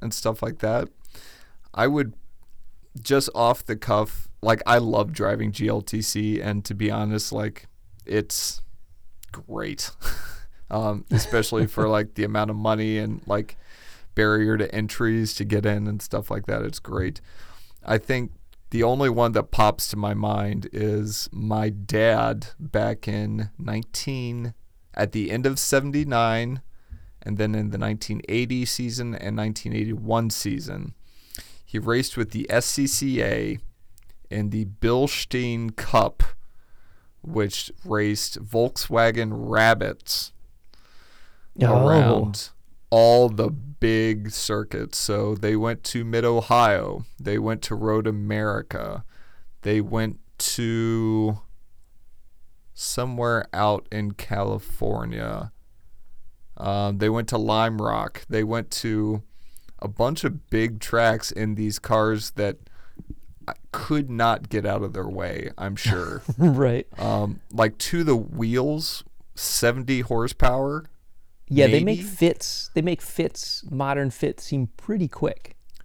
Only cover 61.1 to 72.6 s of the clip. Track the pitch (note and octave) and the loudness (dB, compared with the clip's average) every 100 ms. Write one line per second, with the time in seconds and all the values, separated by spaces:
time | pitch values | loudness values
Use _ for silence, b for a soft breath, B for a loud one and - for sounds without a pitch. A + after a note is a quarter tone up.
61.1 | A2 - - G#2+ G#2 G#2+ G#2 - A2 A2 | 4 -2 -4 -2 -2 -2 -4 0 4 4
62.1 | G#2+ G#2 - G2+ - - b b b - | 2 -2 -2 -2 -4 -10 b b b -12
63.1 | - - - - - - - - D3+ C#3 | -12 -14 -14 -12 -12 -10 -8 -2 0 0
64.1 | A#2 A#2 A2 - G#2+ G#2 G2+ G2+ G#2 G2 | 2 2 2 -2 -2 0 -2 -2 -6 -6
65.1 | F#2+ F2+ F#2+ - - G2 G2+ - F2+ E2 | -4 -6 -6 -8 -8 -6 -2 0 0 -2
66.1 | F#2+ - - E3 C3 C3 A#2+ - - G#2+ | -6 -4 4 6 6 4 2 -4 -4 0
67.1 | G#2 G2+ - - A2+ A2 - - E3+ D#3 | 2 0 -4 -4 2 2 2 -2 0 4
68.1 | A#2+ G#2+ - A2+ B2 D3 D3+ D#3+ - - | 2 2 -2 0 2 2 0 -4 -8 -12
69.1 | - - - - - A#2 B2+ B2+ C3 A#2+ | -16 -16 -8 -4 2 2 2 0 0 2
70.1 | B2+ A#2+ - C3 B2+ C#3 D3+ - - - | 0 0 6 6 6 2 -2 -8 -16 -20
71.1 | - - - - C#3 C3+ D3 F#3 F3 G3+ | -20 -20 -14 0 6 8 6 4 0 -4
72.1 | F#3 E3+ - - - | 2 2 2 -4 -8